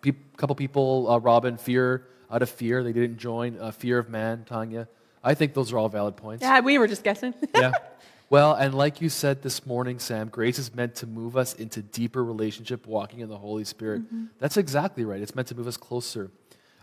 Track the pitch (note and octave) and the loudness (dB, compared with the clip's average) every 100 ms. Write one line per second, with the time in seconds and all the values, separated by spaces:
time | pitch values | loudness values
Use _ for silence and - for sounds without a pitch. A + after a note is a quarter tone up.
0 | C#3 C3+ - - C#3+ C#3 C3+ C#3 C3+ C3 | 0 -2 -8 -6 -2 -2 -2 2 2 2
1 | A#2 A#2+ A#2+ A#2 B2 A#2 - B2 B2+ B2+ | 4 4 8 6 4 -4 0 2 4 0
2 | - _ _ A#2 B2 - A#2 B2 A#2+ A#2 | -4 _ _ -2 -2 -2 -2 0 0 0
3 | A#2+ A#2 A#2+ A#2 A#2+ A2 A2+ - B2 B2 | 0 -2 -8 -4 -6 -6 -10 -6 0 0
4 | A2+ A2+ A2 A2+ A2+ A#2 A2+ A2+ A2+ _ | 0 -4 -4 -6 -6 -8 -6 -8 -10 _
5 | _ _ B2 D3 D3+ C#3 B2 A#2 A2 G#2 | _ _ 0 2 2 0 -2 0 0 0
6 | G#2 G#2 G#2+ A2+ B3+ C4+ B3+ C#4+ A3 G3 | -4 -4 -14 -4 4 4 6 4 4 2
7 | - G3+ B3+ A#3+ D4 - B2+ E5 - - | -2 -2 -4 -6 0 4 4 2 -4 -20
8 | - _ _ C#3 D3 C#3 C#3 C3+ C#3+ C#3+ | -20 _ _ 6 8 4 2 2 0 2
9 | E3 - C#3+ C#3 C#3 - C3 A#2+ B2+ B2 | -4 0 0 0 -4 -8 -4 -4 -4 -4
10 | - A2+ A2 A#2 A#2 B2 B2 A#2+ A#2+ A#2+ | -4 -4 -4 0 0 0 -6 -4 -4 -4
11 | A#2 A2+ A#2 B2+ B2+ - A2 A2 G#2 - | -10 -8 -2 0 0 -4 -10 -10 -10 -4
12 | A#2 B2+ A#2 A2+ G#2+ G#2+ A2+ A#2+ - A2 | -4 -2 -4 -2 -4 -4 -10 -10 -4 -6
13 | G2+ A#2+ A2+ G#2 G#2 G#2+ G#2 - A2 G#2+ | -6 -12 -14 -12 -8 -8 -8 -8 -6 -4
14 | A2 - A3+ _ D3 G#3+ E3+ C#3 F#3+ D#3+ | -6 -8 -10 _ -2 0 2 0 -2 -4
15 | A2 G2 G#2 C3 B2+ A#2+ A#2+ A#2+ - B2 | -6 -6 -8 -6 -6 -6 -10 -10 -8 -8
16 | A#2+ A2 F#2+ _ _ _ _ _ | -6 -10 -10 _ _ _ _ _